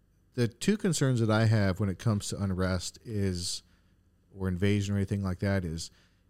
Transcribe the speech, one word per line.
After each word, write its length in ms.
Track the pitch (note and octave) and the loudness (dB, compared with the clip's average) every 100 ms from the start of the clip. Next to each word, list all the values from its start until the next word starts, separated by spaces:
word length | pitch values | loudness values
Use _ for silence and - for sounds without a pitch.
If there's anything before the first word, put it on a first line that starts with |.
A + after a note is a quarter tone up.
| _ _ _ - | _ _ _ -2
the 120 | A#2 | -2
two 300 | - - G#3+ | 0 0 2
concerns 420 | G3+ D#3 C3+ B2 | 0 0 2 2
that 100 | A2+ | 2
I 160 | G#2+ A2 | 4 4
have 340 | A2 G2 F2 | 4 2 2
when 100 | G2+ | -2
it 100 | F2+ | -2
comes 300 | A#2+ G#2 - | -2 -2 -2
to 120 | E2+ | -4
unrest 580 | G2 F2+ F#2 F#2 - - - | -2 0 0 -2 -4 -12 -8
is, 580 | G#2+ G2 F2 F2+ - - _ _ _ _ _ _ F#2+ | -2 -2 -2 -6 -8 -12 _ _ _ _ _ _ -6
or 100 | F#2+ | -4
invasion 460 | F2 G2+ G#2 G2 G2+ | 0 2 2 0 -2
or 20 | |
anything 260 | G2 G2+ | -2 -2
like 160 | G2 F2+ | -4 -2
that, 260 | G2+ G2 F2 | 0 0 -2
is 260 | E2 - - _ _ _ | -6 -10 -16 _ _ _